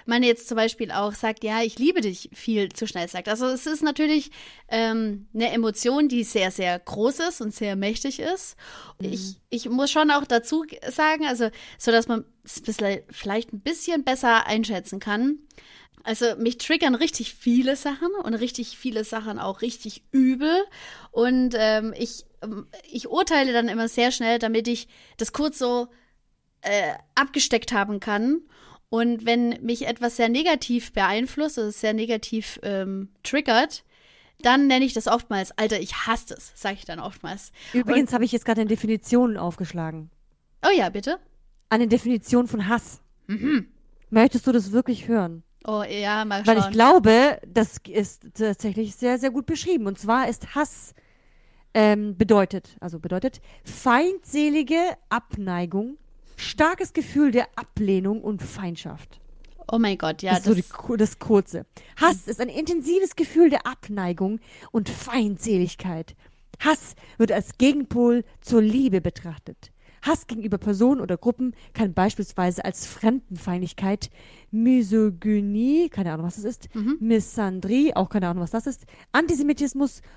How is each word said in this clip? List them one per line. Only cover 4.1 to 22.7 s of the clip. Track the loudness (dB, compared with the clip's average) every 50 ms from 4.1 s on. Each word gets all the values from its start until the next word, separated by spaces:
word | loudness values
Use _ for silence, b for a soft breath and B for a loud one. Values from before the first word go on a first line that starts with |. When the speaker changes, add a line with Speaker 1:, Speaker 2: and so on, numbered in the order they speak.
| 2 0 0 -4 B B B B B B B -4
Speaker 1:
ähm, | -2 -2 0 0 0 -2 -2 -4 -4 -8 -10 -10 -4
eine | -2 -2 -2 0
Emotion, | 0 0 -2 -2 -2 0 0 2 2 2 2
die | 2 0 -2
sehr, | 0 0 0 0 0
sehr | 0 -2 -2 -2 -4 -4
groß | -6 -8 -4 0 0 0 0 0
ist | -2 -4 -4 -4
und | -6 -8 -6
sehr | -4 -4 -4 -4 -2
mächtig | -2 -4 -4 -4 -6 -6 -6 -6
ist. | -4 -4 -4 -6 -6 -10 -14 B B B B B B B B -10
Speaker 2:
Mhm. | -8 -8 -6
Speaker 1:
Ich, | -8 -8 -10 -12 -16 _ _
ich | -8 -8 -4 -4
muss | -2 0 0 0
schon | 2 4 4 4
auch | 4 2 2
dazu | 2 0 0 0 0 -2 -4 -4 -6
g-, | -10 -12 -10 -8
sagen, | -2 0 2 2 2 0 -2
also | -2 -2 -2 -2 -4 B B B B B B
so, | 0 2
dass | 4 4 4 2
man | -2 -4 -4 -8 _ _ _
es | -8 -8 -6
bisschen, | -6 -6 -4 -2 -2 -2 -2 -4 -6 -12
vielleicht | -18 -12 -8 -4 -4 -4 -4 -6 -10
ein | -8
bisschen | -6 -6 -4 -4 -2 -2 -2 0 0
besser | 0 0 2 4 4 4 4 4
einschätzen | 2 0 -2 0 -2 -4 -6 -6 -8 -10 -8
kann. | -6 -4 -2 0 0 0 -2 -4 -8 b b b b b b b b b _ -14 -8
Also | -6 -4 0 0 0 0 0
mich | -2 -2 -2 -2
triggern | -2 -2 0 2 2 2 2
richtig | 2 0 -2 -2 -4 -8 -10 -12
viele | -4 0 2 4 4 4 2 0
Sachen | -2 -2 -4 -4 -2 -4 -4 -4 -4 -4
und | -4 -4
richtig | -2 -4 -4 -4 -8 -10 -10 -12 -10
viele | -10 -6 -6 -4 -6
Sachen | -6 -6 -8 -8 -8 -8 -6
auch | -6 -6 -6 -4
richtig | -6 -6 -6 -8 -12 -16 -16 -16 -12 _
übel. | 2 4 4 4 4 2 2 2 2 2 0 -2 B B B B B B B B
Und, | -2 0 2 2 4 2 2 2 0 2
ähm, | 2 2 2 2 0 -4 -6 -6
ich, | -6 -8 -8 -12 -18 -20 _ _
ähm, | -12 -12 -12 -12 -14 -16